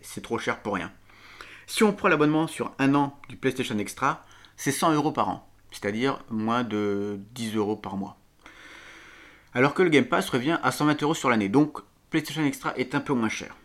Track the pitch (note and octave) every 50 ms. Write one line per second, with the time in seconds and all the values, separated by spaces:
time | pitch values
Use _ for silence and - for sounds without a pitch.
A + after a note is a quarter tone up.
0 | - - - G2+ - - A#2 A2 - B2 A2+ - - A2 G2+ F2+ E2 E2 - -
1 | - - - - - - - - - - - - - - - - A3+ G#3 G3+ -
2 | - F#3+ E3 D3 D3+ D3+ D#3 D#3 D#3+ D#3 - - A#2 - - - C3+ C#3 C#3 C#3+
3 | C#3+ C#3 - - - - A2+ - - C3 B2+ - A#2+ - A2+ G#2+ G2+ - - -
4 | B2+ C#3 D#3+ - - - - - - - _ - - C#3+ C3+ - F#3 E3 D3+ D3
5 | C#3+ D#3 - B2 G#2+ G2 F2+ - - - _ _ _ - - - - G2+ G#2 A2
6 | B2+ C#3 B2+ - - - A#2 G#2+ G#2+ A2+ A#2 B2 B2 A2 G#2 G#2+ G#2 G#2 G2+ G2+
7 | G2+ G#2 G2+ G2+ G2 G#2+ A#2+ A#2+ A2+ A2 G#2 A2 G#2 G#2 G#2+ G#2 - G2 G2 G2
8 | G2 - - _ _ _ _ _ - - - - - - - - - - - -
9 | - - - - - - - - _ _ - B2 C3 C#3+ C#3 - F#3 F3 D3+ C3+
10 | A#2+ - E3+ F#3 G3 - - B2+ A#2+ D3+ E3+ - - B2+ B2+ - D3 D3+ D3 D3
11 | D3 D3 D#3+ - - C3 A#2+ A2 G2+ G2 G#2 C#3 D3+ D3 - - - _ _ _
12 | _ - - D#3+ D3+ - C#3+ D#3+ D#3 C#3 C#3 - - D#3+ - - B2+ B2 - C#3+
13 | C#3 - C#3+ A#2+ A2+ G#2+ - - - - - -